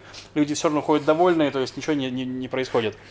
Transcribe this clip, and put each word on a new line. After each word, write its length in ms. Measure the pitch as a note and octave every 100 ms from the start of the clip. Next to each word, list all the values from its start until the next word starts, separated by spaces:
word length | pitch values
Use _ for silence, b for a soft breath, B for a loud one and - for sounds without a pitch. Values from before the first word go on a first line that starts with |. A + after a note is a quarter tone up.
| B B B
люди 180 | D3+ D3
все 140 | D3 E3
равно 140 | D3+
ходят 240 | D3 D3+ C#3+
довольные, 440 | D#3 F3+ E3 D3
то 80 | C3+
есть 160 | B2+
ничего 200 | - C3+
не, 160 | D3+ C3
не, 160 | B2+ B2+
не 220 | B2+ B2+
происходит. 500 | C3 C3 B2+ A2 - B